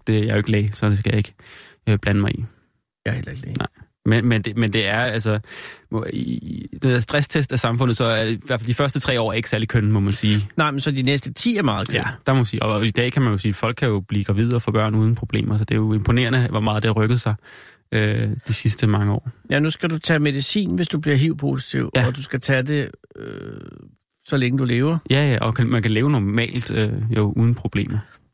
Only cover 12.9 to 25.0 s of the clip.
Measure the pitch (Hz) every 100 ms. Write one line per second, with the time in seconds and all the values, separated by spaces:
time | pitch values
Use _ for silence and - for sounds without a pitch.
12.9 | 120 123 143 123 98 104 95 113 120 127
13.9 | 101 - 101 101 101 117 120 113 107 107
14.9 | 107 110 117 - 107 104 107 107 110 110
15.9 | 107 104 120 117 127 120 110 110 107 110
16.9 | 107 107 120 110 107 - - - - -
17.9 | 110 107 110 107 107 - 110 110 - 107
18.9 | 101 101 98 123 - - 139 156 - 170
19.9 | 160 - 156 147 139 139 214 185 175 165
20.9 | 151 151 135 160 143 139 131 - 135 120
21.9 | 127 120 135 - 135 - 131 135 147 -
22.9 | - - - 55 50 50 - 50 50 -
23.9 | _ _ _ - 139 123 135 123 120 143
24.9 | 165